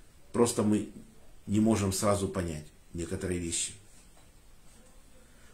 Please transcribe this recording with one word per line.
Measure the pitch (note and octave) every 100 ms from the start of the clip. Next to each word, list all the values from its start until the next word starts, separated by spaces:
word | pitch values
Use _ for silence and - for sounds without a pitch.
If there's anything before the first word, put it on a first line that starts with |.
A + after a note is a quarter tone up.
| - - -
просто | A2 A#2+ -
мы | G#2 G#2 - - - - - - -
не | G#2
можем | A2 G2+ G2
сразу | F#2 G#2 F#2+ F#2+
понять | G2 E2+ D2+ D2+ - -
некоторые | E2+ E2 F#2 F2+ F2+
вещи. | E2+ - - - - - - - - - - - - - - - - - - - -